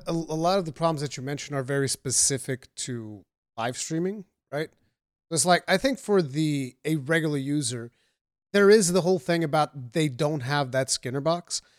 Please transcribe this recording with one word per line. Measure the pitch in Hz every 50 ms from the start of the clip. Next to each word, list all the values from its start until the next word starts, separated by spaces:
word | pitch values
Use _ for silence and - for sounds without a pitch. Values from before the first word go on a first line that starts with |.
| -
a, | - 170
a | 165 165 - 156 160 160
lot | 175 190 202
of | 175
the | 160 139
problems | - 160 165 165 143 147
that | 139 -
you | - 127
mentioned | 135 147 139 - - 147
are | 139 131
very | 123 143 139 139 131
specific | - - - 135 120 - - - 143 127 - - 131 123 - - _ - -
to | - 123 117 110 107 104 101 92 _ _ _ _ _ _ -
live | 113 123 127
streaming, | - - - 160 165 175 185 202 220 185 _ _ _ _ _
right? | - 147 160 - _ _ _ _ _ _ _ _ _ _ _ -
It's | 165 156 160
like, | 180 180 170 - -
I | 185
think | 185 - 269 269 -
for | - - 208 196 175
the, | 135 131 156 160 151 147 143 135 123 - _ -
a | 147 160
regular | 156 131 131 165 165 156 160 147 143
user, | 135 139 143 151 143 113 127 120 113 120 - _ _ _ _ _ _ _ _ _ _ _ -
there | 202 202 196
is | 208 226 196 165 180
the | 185 156
whole | 180 190 175
thing | - - 170 170 165
about | 151 143 156 147 - - 143 123 117 -
they | 170 156 156
don't | 127 117 156 147 160 151
have | 120 127 147 147 143 127 123
that | 131 135 -
Skinner | - - - 127 120 143
box. | 139 160 165 175 - - - - - _ _